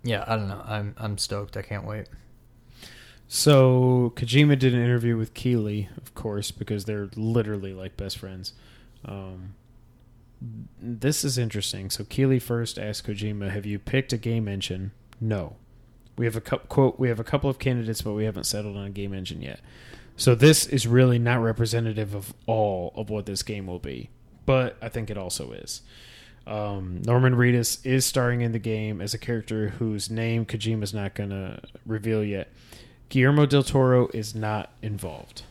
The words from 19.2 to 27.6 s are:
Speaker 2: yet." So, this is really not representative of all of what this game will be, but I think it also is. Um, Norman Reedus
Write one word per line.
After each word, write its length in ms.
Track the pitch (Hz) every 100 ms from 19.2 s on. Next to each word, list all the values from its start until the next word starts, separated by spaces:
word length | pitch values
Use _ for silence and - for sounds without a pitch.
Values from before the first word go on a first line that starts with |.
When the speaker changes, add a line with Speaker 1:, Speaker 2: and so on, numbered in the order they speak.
| 92 82
Speaker 2:
yet." 180 | 69 - - - - - - -
So, 180 | -
this 320 | 117 147 156 -
is 220 | 139 113
really 320 | 123 127 120
not 240 | 117 123
representative 720 | 113 110 113 117 113 107 104 101
of 180 | 98 - -
all 480 | 110 104 92 87 -
of 140 | 104
what 160 | 107 101
this 180 | 98
game 240 | - 104 95
will 120 | 90
be, 300 | 71 64 - - - - -
but 320 | 131 123 -
I 60 | 113
think 220 | 120 104
it 80 | 104
also 340 | 90 - 62
is. 300 | 50 50 - - - - - - - -
Um, 560 | 107 104 101 92 90
Norman 340 | 107 123 127 123
Reedus 500 | 123 123